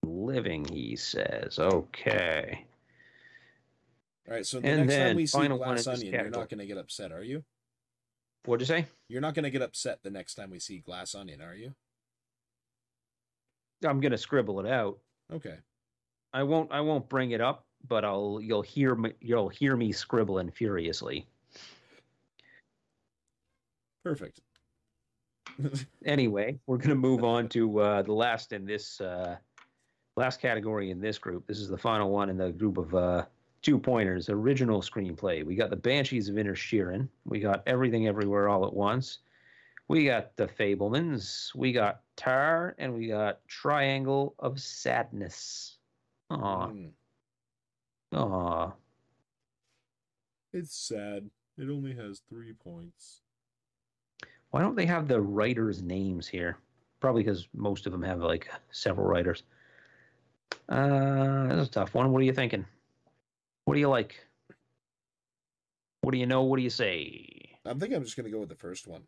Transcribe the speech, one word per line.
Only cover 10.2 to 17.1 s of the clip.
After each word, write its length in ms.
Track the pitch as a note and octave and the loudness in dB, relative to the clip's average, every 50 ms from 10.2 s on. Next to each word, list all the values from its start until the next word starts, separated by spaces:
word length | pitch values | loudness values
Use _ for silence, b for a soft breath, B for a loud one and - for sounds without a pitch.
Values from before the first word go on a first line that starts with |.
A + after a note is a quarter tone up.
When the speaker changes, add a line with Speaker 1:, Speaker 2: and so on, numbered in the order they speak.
| F2+ - - | -12 -12 -14
Speaker 2:
time 140 | - G#2 G2 | -14 -14 -14
we 100 | F#2 F2 | -14 -14
see 200 | - - G2 F2 | -12 -12 -14 -14
Glass 360 | D#2 - F2 F2+ F#2 F2+ - | -14 -14 -12 -12 -10 -10 -12
Onion, 260 | G2+ G2 F2+ D2+ C#2+ | -12 -14 -16 -16 -16
are 140 | D#2 E2+ F2 | -18 -18 -16
you? 180 | G2 A2+ C3 C3+ _ _ _ _ _ _ _ _ _ _ _ _ _ _ _ _ _ _ _ _ _ _ _ _ _ _ _ _ _ _ _ _ _ _ _ _ _ _ _ _ _ - | -16 -16 -16 -16 _ _ _ _ _ _ _ _ _ _ _ _ _ _ _ _ _ _ _ _ _ _ _ _ _ _ _ _ _ _ _ _ _ _ _ _ _ _ _ _ _ 0
Speaker 1:
I'm 140 | D#3 C#3 C#3 | 0 2 4
gonna 180 | C3+ C#3 A#2+ | 2 2 2
scribble 420 | A2 - - D3 C#3 A#2+ A2 G2+ G2 | 0 -2 0 2 2 2 2 -2 -4
it 60 | F#2+ G#2+ | -2 0
out. 280 | C3 B2+ A2 G2+ G2+ - _ _ _ _ _ _ | 0 0 0 -2 -4 -8 _ _ _ _ _ _
Speaker 2:
Okay. 260 | D#3+ D#3+ - G#2 D#2+ - _ _ _ _ _ _ _ _ _ _ _ _ _ _ - | -12 -10 -10 -10 -14 -14 _ _ _ _ _ _ _ _ _ _ _ _ _ _ -4
Speaker 1:
I 100 | C3 C#3 | -2 0
won't, 280 | C#3 D#3 D#3+ D#3+ - | 2 2 2 2 0
I 100 | - D3 | -2 0
won't 260 | D3+ D#3 D#3 C#3 B2 | 0 2 0 0 -2
bring 240 | - | 0